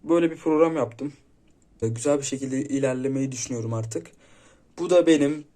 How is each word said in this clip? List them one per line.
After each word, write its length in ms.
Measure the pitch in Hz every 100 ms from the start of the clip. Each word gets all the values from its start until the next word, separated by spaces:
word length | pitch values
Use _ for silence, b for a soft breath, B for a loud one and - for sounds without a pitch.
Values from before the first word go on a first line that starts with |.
böyle 280 | - 170 165
bir 60 | 156
program 380 | 160 156 165 160
yaptım. 380 | 117 113 147 - _ _ _ _ _ _
E, 60 | 113
güzel 300 | 117 147 143
bir 60 |
şekilde 380 | 135 135 131 131
ilerlemeyi 680 | 139 135 135 127 135 135 135
düşünüyorum 420 | 123 - 120 113
artık. 380 | 113 113 - - _ b b b b b -
Bu 100 | 170
da 180 | 180 165
benim 360 | 156 143 151 -